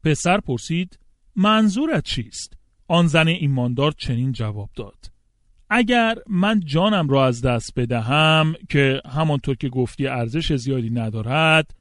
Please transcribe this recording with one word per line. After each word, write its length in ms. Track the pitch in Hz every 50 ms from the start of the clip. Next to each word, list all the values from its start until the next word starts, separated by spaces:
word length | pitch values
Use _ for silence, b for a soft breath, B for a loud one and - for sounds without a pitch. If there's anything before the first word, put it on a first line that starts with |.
| -
پسر 360 | 160 147 - - 175 185 208
پرسید: 580 | - - 127 113 - - 160 170 185 180 - _ _ _ _ _ _ _ _
"منظورت 680 | 196 190 214 214 220 220 208 185 240 302 311 285 151 -
چیست؟" 540 | - - - 110 107 - - - - - - _ _ _ _ _ -
آن 180 | 160 170 170
زن 220 | 165 143 165 160 165
ایماندار 640 | 170 185 156 139 135 131 123 123 123 120 139 151 147 -
چنین 340 | - - 123 120 127 135
جواب 380 | 123 - 113 107 101 104 101 107 -
داد: 360 | - 110 98 _ _ - - _ _ _ _ _ _ _ _ _ _ _ _
"اگر 480 | 214 240 247 202 247 240 226 220 - - -
من 340 | - 202 175 190 208 226 214
جانم 480 | 170 147 135 160 185 214 214 185 160 139
را 180 | 139 135 135
از 160 | 131 120 120
دست 300 | 127 131 120 113 - - -
بدهم، 800 | 127 123 117 123 117 110 123 139 151 156 156 156 156 156 156 165 - - -
که 320 | - 143 139 135 135 135 - 147 127
همانطور 420 | 147 160 156 147 135 - 143 135
که 120 | - - 135
گفتی 380 | 127 131 123 117 - - 135
ارزش 460 | 135 127 123 117 117 123 165 160 -
زیادی 380 | 151 131 117 131 135 127 113 113
ندارد 840 | 117 120 113 110 107 110 107 120 131 156 160 160 156 160 156 _ - _